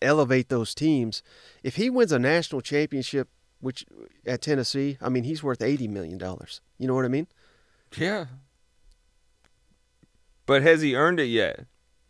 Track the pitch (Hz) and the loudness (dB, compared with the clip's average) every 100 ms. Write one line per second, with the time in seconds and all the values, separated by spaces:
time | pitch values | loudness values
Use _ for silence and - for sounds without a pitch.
0 | 131 151 127 131 123 127 110 - 156 143 | 2 4 4 2 2 -2 -2 -2 2 2
1 | 113 - _ - - - 131 - 240 254 | 0 -6 _ -20 -20 -10 -8 -2 0 2
2 | 220 135 127 170 165 139 - 143 151 135 | 2 4 2 2 0 -6 -2 0 0 -2
3 | 123 139 127 _ _ _ 127 131 - 50 | -4 -4 -4 _ _ _ -10 -10 -14 -20
4 | 55 _ - 123 156 143 117 139 143 135 | -20 _ -6 -6 0 0 0 -2 -4 -4
5 | 123 127 123 156 147 120 117 143 113 101 | -2 -2 -2 -4 -4 -2 0 0 -2 -6
6 | 80 92 92 87 85 - _ _ 131 127 | -8 -8 -8 -10 -12 -18 _ _ -2 0
7 | 123 135 175 _ _ _ _ _ _ - | 2 0 -4 _ _ _ _ _ _ -6
8 | 170 208 143 131 _ _ _ _ _ - | -4 -2 -6 -14 _ _ _ _ _ -20
9 | _ _ _ _ _ _ _ _ _ _ | _ _ _ _ _ _ _ _ _ _
10 | _ _ _ _ - 135 151 160 151 127 | _ _ _ _ 2 4 6 6 4 2
11 | 165 175 127 113 90 - 123 _ _ _ | 2 2 0 2 0 -4 -14 _ _ _
12 | - | 4